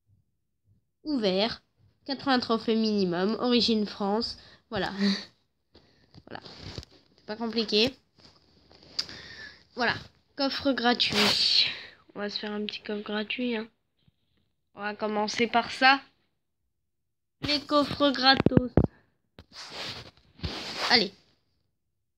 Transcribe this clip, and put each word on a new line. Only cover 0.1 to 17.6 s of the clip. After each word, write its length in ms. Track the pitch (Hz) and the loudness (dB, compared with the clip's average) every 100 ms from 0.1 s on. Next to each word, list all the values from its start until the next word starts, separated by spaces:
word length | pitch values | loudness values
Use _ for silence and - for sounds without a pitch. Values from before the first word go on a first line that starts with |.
| _ _ _ _ _ _ _ _ _ | _ _ _ _ _ _ _ _ _
Ouvert. 580 | 311 277 208 185 226 - _ _ _ _ - | -4 0 2 2 0 -2 _ _ _ _ -8
Quatre-vingts 340 | 269 277 254 | -4 2 2
trophées 360 | 233 226 233 220 | 2 0 2 2
minimum. 640 | 220 208 185 170 196 226 | 2 2 2 2 0 0
Origine 460 | 247 240 226 220 202 | 2 4 4 2 0
France. 520 | - 202 214 233 - - - _ | -4 -2 -2 -2 -10 -20 -20 _
Voilà. 220 | 214 175 196 | -4 -4 0
<laughs> 40 | 202 196 - _ _ _ _ - _ _ _ - - | 0 0 -6 _ _ _ _ -20 _ _ _ -20 -18
Voilà. 140 | - - - - - - _ _ _ | -16 -16 -16 -14 -14 -16 _ _ _
C'est 80 | - | -14
pas 100 | 214 | -8
compliqué. 580 | 233 220 214 208 240 - _ _ - _ _ _ _ - - - - - - - - - _ 233 | -4 -4 0 2 2 -2 _ _ -20 _ _ _ _ -20 -12 -10 -10 -16 -18 -18 -18 -20 _ -2
Voilà. 200 | 226 - - _ _ - | -2 -2 -8 _ _ -4
Coffre 340 | 277 - 285 | -2 0 0
gratuit. 960 | 247 240 247 - 208 208 - - - - - - - _ | 2 2 2 2 2 2 2 2 2 2 -2 -14 -20 _
On 60 | 190 | -8
va 100 | 208 | -6
se 80 | - | -6
faire 140 | 214 | -6
un 140 | 208 208 | -6 -6
petit 160 | - | -8
coffre 220 | - 208 | -8 -8
gratuit, 520 | 214 208 208 - 247 220 | -6 -6 -4 -4 -2 -4
hein. 120 | 226 _ _ _ _ _ _ _ _ _ _ 208 | -6 _ _ _ _ _ _ _ _ _ _ -10
On 60 | |
va 140 | 208 208 | -8 -4
commencer 520 | 214 208 214 - 226 | -2 0 0 0 2
par 240 | 233 - | 2 0
ça. 300 | - 262 277 - _ _ _ _ _ _ _ _ _ _ _ _ _ | 4 4 4 0 _ _ _ _ _ _ _ _ _ _ _ _ _
Les 180 | 277 294 | -4 -4